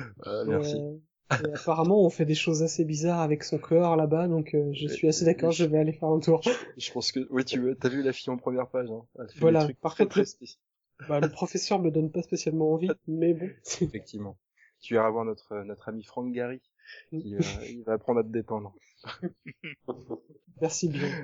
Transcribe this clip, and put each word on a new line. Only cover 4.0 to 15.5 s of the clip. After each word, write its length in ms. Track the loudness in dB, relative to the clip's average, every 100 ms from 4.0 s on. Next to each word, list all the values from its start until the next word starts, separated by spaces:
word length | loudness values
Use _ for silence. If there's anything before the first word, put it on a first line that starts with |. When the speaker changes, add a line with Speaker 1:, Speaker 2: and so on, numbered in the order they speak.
| 4 2 2
Speaker 2:
donc, 260 | 0 0
euh, 160 | 0 0
je 140 | -2 -4
Speaker 1:
Mais, 80 |
Speaker 2:
suis 140 | 2 2
assez 180 | 4 4
d'accord, 240 | 4 2
Speaker 1:
mais 60 | 2
Speaker 2:
je... 100 | 4
vais 140 | 4
aller 140 | 2
faire 160 | 0 2
un 100 | 2
tour. 220 | 6 4 4 0 -4 -12
Speaker 1:
je 140 | -8
pense 200 | -4 -4
que, 160 | -4 -2
oui, 120 | 0
tu 160 | 0 0
veux, 160 | 0 0
t'as 140 | 0
vu 140 | 0
la 100 | -2
fille 160 | -2 -4
en 80 | -4
première 320 | -2 -4 -2
page, 200 | -4 -4
hein. 140 | -8 -12 -16
Elle 100 | -14
fait 100 | 2
Speaker 2:
Voilà. 200 | 4 4
Speaker 1:
des 40 | 2
trucs 160 | -2
Speaker 2:
Par 140 | -6 2
Speaker 1:
très, 80 |
Speaker 2:
contre, 80 | 2
Speaker 1:
très 80 | 4
Speaker 2:
le, 40 | 0
Speaker 1:
spécifiques. 340 | -2 -20 -20 _ _ _ _ -2
Speaker 2:
bah, 100 | 0
le 100 | 0
professeur 500 | 0 -4 -4 0 2
me 80 | 2
donne 220 | 2 0
pas 100 | -2
spécialement 500 | -4 -4 -2 0 2
envie, 200 | 2 0 -4
Speaker 1:
<laughs> 100 | -4
Speaker 2:
mais 260 | 0 2
bon. 160 | 2 -2 -10 -12 -4
Speaker 1:
Effectivement. 560 | -4 -4 -12 -12 -12 -14 _ _ _ _
Tu 140 | 0
iras 160 | 2 4
voir 160 | 2 -4
notre, 380 | -6 -8